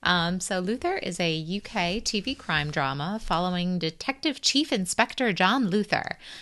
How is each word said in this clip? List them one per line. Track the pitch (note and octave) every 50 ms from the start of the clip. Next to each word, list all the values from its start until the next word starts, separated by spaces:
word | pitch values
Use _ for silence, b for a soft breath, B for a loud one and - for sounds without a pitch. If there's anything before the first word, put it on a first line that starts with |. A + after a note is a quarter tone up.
Um, | - E3 F3+ F3 E3 F3 F#3 F3+
so | - - G3 F#3
Luther | F3+ F#3+ A#3 C4 - F4 G4 -
is | - F#3 E3+ -
a | F3 E3 D#3+
U | D#3+ D#3 D#3+ F#3+ G3+
K | - - - G#3 F3 E3+ F#3+ A#3
T | A3 - - G3+
V | F#3+ C4 C4+
crime | - - - D#3+ D3+ D3 D3+
drama | D3 D#3+ C#3 C3 C3+ C#3+ D3 F3+ G#3 A3
following | - - F3 E3 F3+ F3+ F3+ F3+ F3 F3+ F3+ F3
Detective | E3+ D#3+ - - - - C4+ - - D#4 C4 -
Chief | - - - C#4 D#4 -
Inspector | C#4 G3+ F#3 - - - E3+ - - - B3+ A3+
John | F3 - F#3 F#3+ A#3 C4+ A#3+ F3+
Luther | F#3 G#3+ G3+ - - - - - - - B B B B